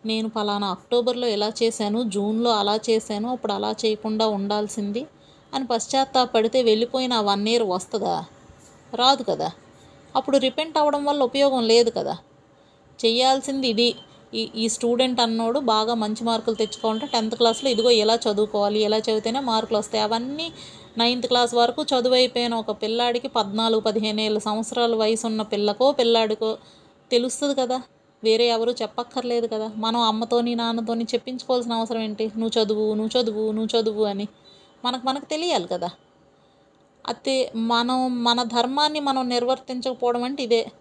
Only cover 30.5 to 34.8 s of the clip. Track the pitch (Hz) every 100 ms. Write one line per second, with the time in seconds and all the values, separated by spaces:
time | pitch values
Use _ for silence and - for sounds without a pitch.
30.5 | 233 233 233 220 233 226 233 - 254 -
31.5 | 247 233 226 226 226 220 208 220 220 226
32.5 | 226 214 214 214 214 220 247 226 214 220
33.5 | 214 220 233 220 208 208 196 208 _ -
34.5 | - - _